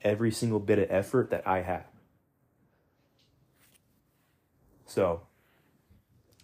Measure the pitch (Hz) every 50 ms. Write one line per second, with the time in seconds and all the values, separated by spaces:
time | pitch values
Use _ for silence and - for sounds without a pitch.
0 | - 107 107 104 117 113 107 - 123 117 110 104 101 101 107 101 92 - 92 95
1 | 101 - - 127 110 - - - - - 95 92 92 92 90 - - - - -
2 | _ _ _ _ _ _ _ _ _ _ _ _ _ _ _ _ _ _ _ _
3 | _ _ _ _ _ _ _ _ _ _ _ _ _ _ _ _ _ _ _ _
4 | _ _ _ _ _ _ _ _ _ _ _ _ _ _ _ _ _ - - 110
5 | 98 87 82 85 - _ _ _ _ _ _ _ _ _ _ _ _ _ _ _
6 | _ _ _ _ _ _ _ _